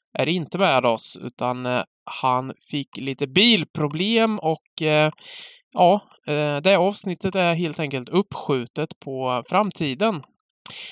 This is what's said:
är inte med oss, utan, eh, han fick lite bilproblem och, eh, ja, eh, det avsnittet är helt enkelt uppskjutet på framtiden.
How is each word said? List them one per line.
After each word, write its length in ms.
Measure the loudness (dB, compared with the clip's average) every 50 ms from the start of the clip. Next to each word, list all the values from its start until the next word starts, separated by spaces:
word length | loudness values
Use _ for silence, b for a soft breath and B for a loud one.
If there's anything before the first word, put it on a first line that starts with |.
| _ _ -4 -2
är 80 | -2 0
inte 300 | 0 -2 -4 -4 -2 0
med 280 | 2 2 4 4 4
oss, 320 | 2 2 2 0 -2 -2 -2
utan, 440 | -6 -10 -8 -4 -4 -4 -4 -4 -4
eh, 160 | -2 -2 -2 -4 -6 _ _ _ -14 -8 -2
han 320 | 0 0 0 0 -2 -6 -10 -14 -12 -8
fick 260 | -8 -8 -8 -8 -10 -10
lite 300 | -8 -8 -6 -6 -6 0
bilproblem 1120 | 2 4 6 6 6 4 2 -4 -4 -4 -4 -2 -2 -2 -2 0 2 2 2 2 0 -2
och, 420 | -4 -4 -4 -4 _ _ _ -4
eh, 300 | 0 2 2 4 2 2 0 B B B B B B B B B B _ 2
ja, 280 | 4 6 6 6 4 0 _ _ _ _ -4
eh, 300 | -2 0 0 0 -2 0
det 180 | 2 4 4 6
avsnittet 580 | 4 2 0 -2 -6 -6 -6 -4 -4 -2 0
är 180 | 2 2 2 2
helt 260 | 0 -2 -2 -2 -4
enkelt 300 | -4 -4 -4 -6 -4 0
uppskjutet 800 | 0 0 0 0 -4 -8 -4 -2 -2 -2 -2 -4 _ -6 -6 -6 -8 -12 -12
på 380 | -10 -8 -4 -2 -2 -2 -2 -2 0
framtiden. 760 | 0 0 0 0 -2 -4 -4 -4 -2 0 0 0 0 -2 -8 -14 _ _ _ _ _ _ _ B B B B B